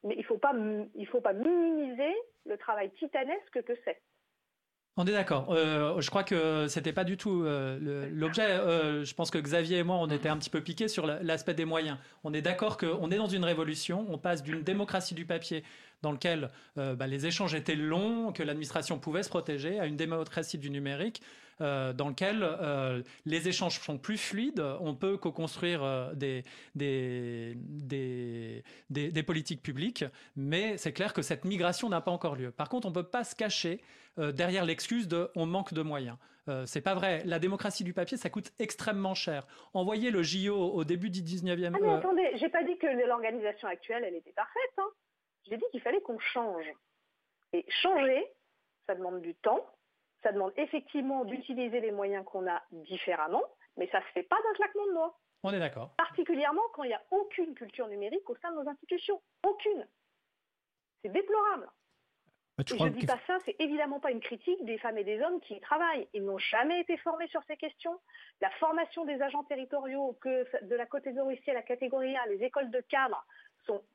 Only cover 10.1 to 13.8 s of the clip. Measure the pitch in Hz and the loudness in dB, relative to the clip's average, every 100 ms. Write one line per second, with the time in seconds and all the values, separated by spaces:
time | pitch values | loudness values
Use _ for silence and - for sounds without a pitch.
10.1 | 147 151 156 - 160 160 165 220 214 156 | 2 2 0 0 -2 -2 -2 0 2 0
11.1 | 151 170 160 - 165 160 160 156 135 - | 0 0 0 2 0 2 2 0 -4 -10
12.1 | - 156 151 160 180 214 208 170 165 165 | -10 -2 0 2 2 0 2 0 2 2
13.1 | 202 208 190 175 160 160 156 | 2 2 2 2 2 0 -2